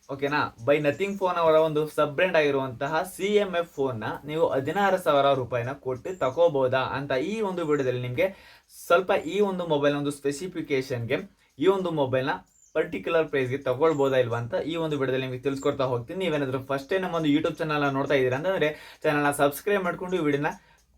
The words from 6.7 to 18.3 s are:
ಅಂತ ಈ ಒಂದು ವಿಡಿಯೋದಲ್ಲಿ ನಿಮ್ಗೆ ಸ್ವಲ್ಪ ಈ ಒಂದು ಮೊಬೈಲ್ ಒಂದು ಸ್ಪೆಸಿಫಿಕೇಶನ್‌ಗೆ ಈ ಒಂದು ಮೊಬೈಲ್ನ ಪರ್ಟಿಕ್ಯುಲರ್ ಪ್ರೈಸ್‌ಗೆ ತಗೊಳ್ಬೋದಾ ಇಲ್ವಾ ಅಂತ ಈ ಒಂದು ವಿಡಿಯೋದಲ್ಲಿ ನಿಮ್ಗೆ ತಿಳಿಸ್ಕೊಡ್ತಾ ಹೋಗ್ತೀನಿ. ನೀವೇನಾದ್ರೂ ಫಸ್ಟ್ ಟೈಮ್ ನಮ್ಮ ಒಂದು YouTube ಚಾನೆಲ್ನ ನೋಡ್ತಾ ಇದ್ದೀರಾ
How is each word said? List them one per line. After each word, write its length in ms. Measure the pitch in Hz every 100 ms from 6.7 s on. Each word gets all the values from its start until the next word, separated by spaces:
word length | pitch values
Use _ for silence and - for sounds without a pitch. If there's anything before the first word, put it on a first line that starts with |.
| 131
ಅಂತ 320 | 120 127 143
ಈ 300 | 131 165 220
ಒಂದು 240 | 202 175 156
ವಿಡಿಯೋದಲ್ಲಿ 360 | 147 127 123
ನಿಮ್ಗೆ 580 | 123 123 190 - - - _ - -
ಸ್ವಲ್ಪ 240 | 175 185 196 156
ಈ 140 | 190
ಒಂದು 280 | 202 180 170
ಮೊಬೈಲ್ 280 | 147 143 143
ಒಂದು 160 | 143
ಸ್ಪೆಸಿಫಿಕೇಶನ್‌ಗೆ 1040 | 143 143 143 185 170 151 135 131 120 113 151 202 _ _ -
ಈ 80 | 165
ಒಂದು 240 | 196 175
ಮೊಬೈಲ್ನ 380 | 156 127 131 135 170 - _ _
ಪರ್ಟಿಕ್ಯುಲರ್ 540 | 156 165 175 170 165 156
ಪ್ರೈಸ್‌ಗೆ 300 | 143 127 139
ತಗೊಳ್ಬೋದಾ 600 | 131 127 160 147 135 131
ಇಲ್ವಾ 200 | 117 117
ಅಂತ 160 | 117
ಈ 220 | - 143 165
ಒಂದು 220 | 160 143
ವಿಡಿಯೋದಲ್ಲಿ 300 | 131 131 131
ನಿಮ್ಗೆ 160 | 127
ತಿಳಿಸ್ಕೊಡ್ತಾ 400 | 139 135 147 135
ಹೋಗ್ತೀನಿ. 420 | 131 120 120 185 180
ನೀವೇನಾದ್ರೂ 340 | 151 135 131
ಫಸ್ಟ್ 300 | 131 139 139
ಟೈಮ್ 140 | 190
ನಮ್ಮ 120 | 185 165
ಒಂದು 120 | 156
YouTube 300 | 147 170 160
ಚಾನೆಲ್ನ 320 | 156 147 143
ನೋಡ್ತಾ 260 | 135 139 139
ಇದ್ದೀರಾ 220 | 127